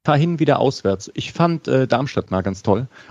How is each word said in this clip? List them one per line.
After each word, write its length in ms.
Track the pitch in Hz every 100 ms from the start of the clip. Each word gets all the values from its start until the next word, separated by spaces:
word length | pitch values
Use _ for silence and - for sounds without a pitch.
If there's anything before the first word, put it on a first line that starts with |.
fahr 140 | - 147
hin 220 | 170 165
wieder 200 | 156 135
auswärts. 500 | - - 98 98 -
Ich 180 | - -
fand, 340 | - 170 165 -
äh, 180 | 131 131
Darmstadt 440 | 123 139 - -
mal 100 | -
ganz 220 | 95 95
toll, 240 | - 101 131 - -